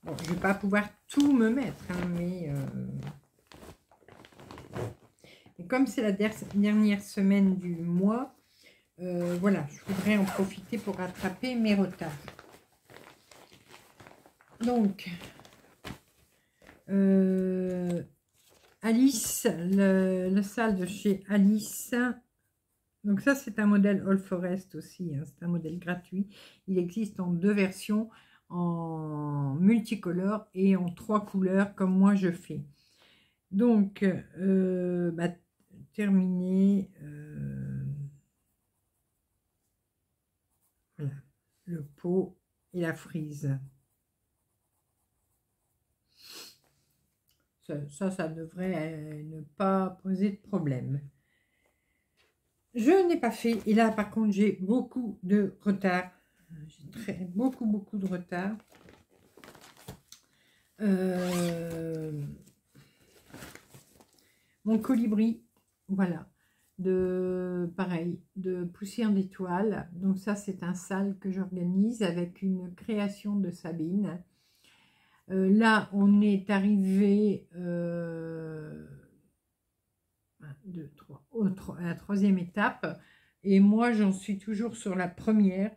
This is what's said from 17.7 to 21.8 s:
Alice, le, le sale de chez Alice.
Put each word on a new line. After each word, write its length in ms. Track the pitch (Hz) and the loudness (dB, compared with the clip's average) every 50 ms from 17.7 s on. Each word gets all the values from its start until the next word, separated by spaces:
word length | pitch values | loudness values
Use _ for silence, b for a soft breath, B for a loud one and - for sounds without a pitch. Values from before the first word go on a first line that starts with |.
| 180 180 180 180 175 170 156 - _ _ _ _ _ _ _ _ _ _ _ _ _ _ | -4 -4 -2 -2 -2 -4 -4 -8 _ _ _ _ _ _ _ _ _ _ _ _ _ _
Alice, 640 | - 214 226 233 262 269 277 226 - - - - - | -2 2 4 6 6 6 6 4 -4 -4 -6 -2 -2
le, 840 | - - 160 170 180 190 196 196 196 190 190 190 185 185 185 185 185 190 | -2 -2 0 -2 2 4 4 6 6 6 6 4 4 2 0 0 2 2
le 80 | 202 | 2
sale 340 | 202 196 - - 226 220 208 185 | 0 0 -2 -2 0 0 2 0
de 100 | 180 175 | -2 -4
chez 360 | 208 - - 214 190 190 - - | -6 -2 0 0 0 0 -2 0
Alice. 640 | 202 208 196 202 214 214 208 - - - | 2 6 6 6 6 4 0 -6 -10 -12